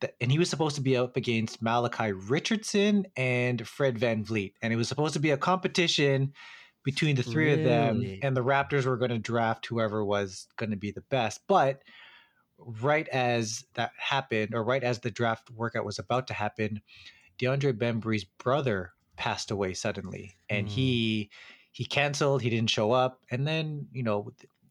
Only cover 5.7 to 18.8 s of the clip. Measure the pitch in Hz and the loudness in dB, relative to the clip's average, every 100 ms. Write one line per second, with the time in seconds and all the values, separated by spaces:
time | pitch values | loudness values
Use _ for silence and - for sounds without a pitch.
5.7 | - 170 - 143 135 135 - - - - | 0 2 4 4 4 0 -4 -20 -20 -20
6.7 | _ 139 - 151 131 120 156 151 156 151 | _ -6 0 2 2 0 2 4 4 4
7.7 | 117 117 110 - 98 139 131 123 139 139 | 4 4 0 -2 -4 -2 0 2 2 2
8.7 | 143 131 120 123 117 104 117 113 110 - | 0 0 0 0 -2 -2 0 2 0 -4
9.7 | 117 110 107 101 101 98 92 - - 110 | -2 0 0 0 0 -2 -6 -16 -8 -6
10.7 | 101 101 - - 131 110 - - 190 139 | -4 -6 -8 -4 -2 -2 -6 2 4 4
11.7 | 135 - - - - _ _ _ _ 120 | 0 -10 -20 -20 -20 _ _ _ _ -16
12.7 | 110 139 151 156 131 123 120 110 113 - | -4 2 2 2 0 2 2 0 -6 -10
13.7 | - 117 - - 139 - 110 107 120 110 | -6 -6 -4 -2 -2 0 -2 -2 -2 0
14.7 | 135 123 110 120 101 117 113 - 113 117 | 0 0 -2 -4 -2 -2 -2 -6 -6 -4
15.7 | 117 104 104 98 123 131 107 104 - 107 | -4 -4 -6 -2 -2 -2 -4 -4 -2 -4
16.7 | 104 _ - - - _ - 123 139 139 | -4 _ -20 -20 -20 _ -4 0 2 0
17.7 | 107 120 113 110 107 - _ 123 143 131 | 0 0 0 0 -2 -2 _ 0 0 2
18.7 | 98 | 0